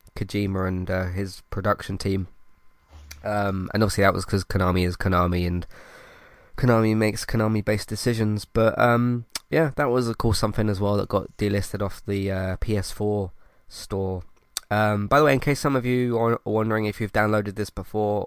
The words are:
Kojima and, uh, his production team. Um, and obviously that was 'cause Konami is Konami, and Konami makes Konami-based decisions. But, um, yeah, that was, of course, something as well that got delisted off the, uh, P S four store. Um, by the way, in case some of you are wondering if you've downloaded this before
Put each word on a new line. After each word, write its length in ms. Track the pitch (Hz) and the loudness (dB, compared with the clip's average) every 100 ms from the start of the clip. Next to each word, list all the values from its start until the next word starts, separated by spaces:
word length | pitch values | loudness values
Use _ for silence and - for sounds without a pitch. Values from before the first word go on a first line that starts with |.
| - - | -16 -10
Kojima 520 | 98 107 101 95 95 | -4 -2 -2 0 -2
and, 240 | 92 92 | -2 -2
uh, 140 | 92 92 | -2 -2
his 360 | 90 98 92 - | -4 -6 -10 -10
production 480 | - 101 101 - 98 | -4 -2 -2 -4 -6
team. 300 | 101 98 90 - - - - - _ - - - | -2 -2 -4 -12 -20 -20 -20 -20 _ -20 -20 -12
Um, 480 | - 104 101 95 92 | -4 -2 0 -2 -4
and 80 | 104 | 0
obviously 220 | 107 - | 0 4
that 100 | 98 | 4
was 100 | 92 - | 2 0
'cause 180 | 98 | -2
Konami 420 | - 95 92 90 90 | 0 2 2 4 2
is 120 | 87 | 0
Konami, 500 | 98 90 90 90 87 | 2 2 2 2 0
and 180 | 87 85 - - - - - - - - - | -2 -6 -12 -20 -20 -20 -20 -20 -20 -16 0
Konami 380 | 123 113 110 110 | 4 6 4 4
makes 300 | 107 107 - | 2 -2 -2
Konami-based 640 | 117 110 110 104 107 - | 0 2 0 0 -2 -2
decisions. 560 | 107 - 113 110 107 - | -4 -2 0 0 -2 -2
But, 320 | - 110 - | 2 2 4
um, 480 | 120 120 120 120 117 - - | 4 4 2 -2 -6 -12 -2
yeah, 220 | 143 160 - | 2 2 0
that 120 | 143 | 0
was, 180 | 123 120 | 2 0
of 120 | 113 | 0
course, 180 | 117 104 | 0 2
something 320 | 110 104 107 | 0 0 0
as 100 | 98 | 0
well 160 | 101 104 | 0 0
that 120 | - | 0
got 260 | 101 - - | -2 -2 -2
delisted 440 | 104 101 95 101 | 0 0 -2 -4
off 240 | 98 - - | -6 -6 -6
the, 260 | 101 98 | -4 -2
uh, 240 | 95 92 92 | -2 -4 -4
P 200 | - 107 | -2 -2
S 140 | 95 | -4
four 400 | - 104 104 92 - - _ - | -4 -2 -2 -4 -10 -20 _ -20
store. 540 | - - 95 95 92 90 - _ - - | -18 -8 -4 -4 -6 -10 -20 _ -16 -4
Um, 360 | 104 107 104 101 | 0 2 0 2
by 120 | 139 | 4
the 60 | 151 | 4
way, 80 | |
in 80 | 135 | 4
case 180 | 139 139 | 2 0
some 160 | 147 135 | 0 0
of 100 | 120 | 0
you 320 | 123 123 117 | 0 0 2
are 220 | 117 117 - | 2 0 0
wondering 400 | 107 110 110 107 | 0 0 0 -2
if 140 | - | -4
you've 100 | 107 | -2
downloaded 440 | 113 107 107 104 95 | 0 2 2 0 -6
this 140 | 104 | -8
before 560 | - 95 107 107 104 | -8 -8 -4 -2 -2